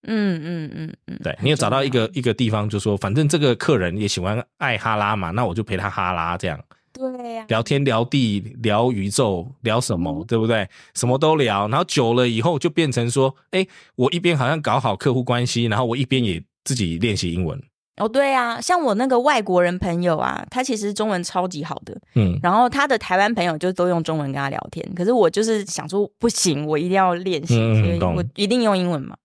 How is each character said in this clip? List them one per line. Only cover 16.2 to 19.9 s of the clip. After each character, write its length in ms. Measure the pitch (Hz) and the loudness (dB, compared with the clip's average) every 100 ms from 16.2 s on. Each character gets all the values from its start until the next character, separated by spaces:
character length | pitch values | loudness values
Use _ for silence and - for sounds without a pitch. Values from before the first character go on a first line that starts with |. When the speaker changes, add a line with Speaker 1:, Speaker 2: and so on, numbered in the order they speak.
Speaker 2:
也 200 | 117 82 - _ | 0 -2 -8 _
自 100 | - | -6
己 240 | 127 90 82 | -2 -2 0
练 180 | 113 98 | 0 0
习 160 | 90 | -2
英 120 | 85 | -2
文。 140 | 85 - - _ _ - | -4 -6 -14 _ _ -6
Speaker 1:
哦， 120 | 208 | -2
对 260 | 247 277 | 2 2
啊， 260 | 262 240 - | 2 -2 -4
像 220 | 233 359 | 0 0
我 100 | 285 | 2
那 120 | 202 262 | 0 2
个 140 | 240 | 2
外 200 | 262 269 | 4 2
国 220 | 196 180 | 2 2
人 160 | 175 180 | 2 0
朋 240 | 196 | -2